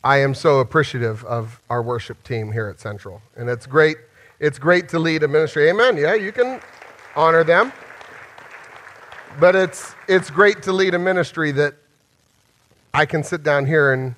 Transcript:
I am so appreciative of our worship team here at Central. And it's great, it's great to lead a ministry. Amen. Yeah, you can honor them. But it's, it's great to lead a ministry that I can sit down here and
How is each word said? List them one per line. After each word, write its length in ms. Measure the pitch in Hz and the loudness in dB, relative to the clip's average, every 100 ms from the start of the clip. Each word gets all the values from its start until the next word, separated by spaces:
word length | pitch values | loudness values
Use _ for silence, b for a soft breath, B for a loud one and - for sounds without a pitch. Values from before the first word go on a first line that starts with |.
I 140 | 131 139 | 2 2
am 160 | 139 135 | 0 0
so 240 | 160 139 | 2 2
appreciative 640 | 120 156 139 127 117 110 120 | 2 0 -2 -4 -6 -6 -8
of 340 | 117 110 120 _ | -8 -8 -14 _
our 100 | 120 | -6
worship 420 | 117 120 - 117 | -4 -6 -8 -18
team 280 | - 117 107 | -10 -8 -6
here 160 | 110 107 | -6 -8
at 120 | - | -10
Central. 420 | 110 104 101 95 _ - | -12 -12 -16 -20 _ -12
And 140 | 120 | -8
it's 160 | 120 131 | -8 -2
great, 320 | 143 156 156 _ b b b | 2 2 0 _ b b b
it's 200 | 151 139 | -4 -2
great 280 | 147 175 165 | 2 2 2
to 100 | 165 | -2
lead 240 | 165 160 | -2 0
a 40 | 147 | 0
ministry. 420 | 151 156 156 151 | 0 0 2 2
Amen. 280 | 196 247 180 | 4 2 2
Yeah, 160 | 147 | 0
you 180 | 220 196 | 0 -4
can 300 | 220 247 262 - - - - - - | -2 -2 -2 -16 -20 -20 -20 -10 0
honor 280 | 160 165 | 4 4
them. 300 | 160 170 247 - - - - - - - - - - - - - - - - 139 | 4 4 2 -4 -20 -20 -20 -20 -20 -20 -20 -20 -20 -20 -20 -20 -20 -20 -20 2
But 160 | 175 185 | 4 4
it's, 400 | 185 - - - - | 0 -4 -18 -18 0
it's 220 | 190 - | 0 0
great 320 | 147 208 202 | 4 4 4
to 80 | 185 | -4
lead 220 | 190 190 | -2 0
a 60 | 175 | 0
ministry 520 | 180 185 151 - 156 | -2 -2 -2 -4 -4
that 200 | 139 147 139 _ _ _ _ _ _ _ _ _ _ _ | 0 -2 -4 _ _ _ _ _ _ _ _ _ _ _
I 140 | 139 151 | -2 0
can 160 | 160 | -2
sit 180 | 147 170 | -4 -4
down 240 | 151 143 139 | 0 0 2
here 260 | 156 143 | 2 2
and 220 | 131 131 | 0 -4